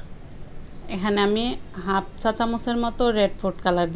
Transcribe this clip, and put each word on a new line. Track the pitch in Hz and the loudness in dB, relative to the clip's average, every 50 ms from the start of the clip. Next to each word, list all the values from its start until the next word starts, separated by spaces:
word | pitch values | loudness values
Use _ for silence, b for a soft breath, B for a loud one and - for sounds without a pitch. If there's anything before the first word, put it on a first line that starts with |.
| - - - - - - - - - - - - - - - - - - - | -10 -10 -12 -14 -12 -14 -12 -12 -12 -10 -10 -12 -12 -10 -12 -12 -8 -6 -4
এখানে | 185 185 214 202 208 202 202 | -2 0 2 2 4 4 4
আমি | 208 220 233 - - - - - - 185 180 | 4 2 2 0 -2 -4 -6 -10 -10 -8 -2
হাফ | 196 190 196 190 - - - | 0 0 0 0 -2 -6 0
চা | - 226 | 0 0
চামচের | 214 - 233 226 233 226 - 247 240 233 233 | 2 2 0 0 0 0 0 0 0 0 0
মতো | 233 226 - 247 240 | 0 0 2 2 4
রেড | 220 214 202 196 202 - | 6 4 4 4 2 0
ফুড | - 190 180 - - | -2 -2 -2 0 0
কালার | 190 180 175 175 170 165 | 2 4 4 2 2 2